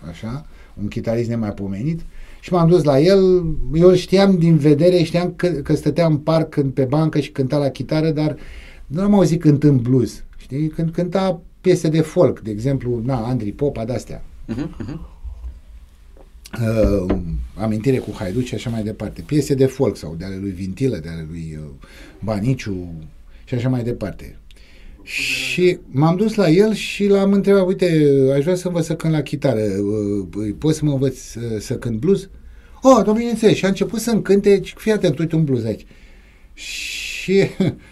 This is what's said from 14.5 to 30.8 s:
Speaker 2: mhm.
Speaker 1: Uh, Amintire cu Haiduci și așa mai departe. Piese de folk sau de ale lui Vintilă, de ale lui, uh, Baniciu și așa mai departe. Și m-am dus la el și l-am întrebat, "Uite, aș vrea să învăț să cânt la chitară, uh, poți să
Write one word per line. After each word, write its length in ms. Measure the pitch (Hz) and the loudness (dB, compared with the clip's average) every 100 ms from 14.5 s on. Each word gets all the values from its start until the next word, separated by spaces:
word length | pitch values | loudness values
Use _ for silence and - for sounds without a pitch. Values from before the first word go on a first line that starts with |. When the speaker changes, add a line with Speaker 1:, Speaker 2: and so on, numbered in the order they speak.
| 113 160 - | -8 -8 -10
Speaker 2:
mhm. 320 | 117 156 - - - - - - - - - - - - - - - - 113 113 101 101 92 | -12 -12 -14 -16 -16 -14 -14 -16 -20 -20 -20 -20 -20 -20 -20 -20 -12 -4 -2 2 2 2 0
Speaker 1:
Uh, 80 | 95 85 80 - | -2 -4 -6 -8
Amintire 440 | - 110 107 131 123 | -6 -4 -2 0 0
cu 120 | - | -2
Haiduci 320 | - 95 113 123 | -8 -6 -4 -4
și 80 | |
așa 160 | 110 120 | -6 -6
mai 120 | 113 | -6
departe. 400 | 107 104 104 - 82 | -6 -6 -10 -10 -4
Piese 280 | 151 147 | -2 0
de 120 | 135 131 | 2 2
folk 300 | - 117 - | 2 -2 -2
sau 180 | 76 82 | -8 -10
de 60 | |
ale 140 | 95 95 | -10 -8
lui 100 | 98 | -8
Vintilă, 460 | 87 95 90 131 95 | -6 -8 -4 -4 -4
de 120 | 78 | -8
ale 180 | 82 78 | -10 -10
lui, 280 | 85 80 78 | -10 -10 -12
uh, 280 | 73 71 - - - - | -14 -16 -20 -20 -20 -10
Baniciu 760 | 98 104 120 127 104 92 87 82 78 - - - | -6 -2 -2 -2 -4 -8 -8 -12 -16 -20 -20 -20
și 100 | - | -8
așa 140 | 123 127 | -4 -2
mai 140 | 127 | -2
departe. 540 | 117 117 95 - - - - - - - - - | -4 -6 -8 -10 -16 -20 -20 -20 -20 -20 -20 -20
Și 760 | - - - - - - 180 175 - | -12 -8 -4 -4 -4 0 2 0 -4
m-am 260 | 127 160 180 | 0 2 2
dus 180 | 220 | 0
la 140 | 214 170 | 2 4
el 260 | 170 220 | 4 4
și 320 | 208 - - 202 | 0 -4 -2 2
l-am 260 | 196 196 | 4 4
întrebat, 340 | 202 196 196 180 | 2 4 4 4
"Uite, 420 | 196 180 160 147 139 131 | 2 2 4 6 6 4
aș 80 | 139 | 2
vrea 120 | 147 | 0
să 120 | 180 180 | -2 -2
învăț 180 | 170 | -2
să 100 | 165 | -2
cânt 180 | 165 160 | -2 0
la 80 | 151 | 0
chitară, 400 | 143 143 143 110 | -2 -2 0 0
uh, 960 | 107 95 101 107 101 104 90 98 107 98 | 0 0 -2 -2 -2 -2 -4 -6 -6 -2
poți 200 | 156 | 0
să 60 | 156 | 0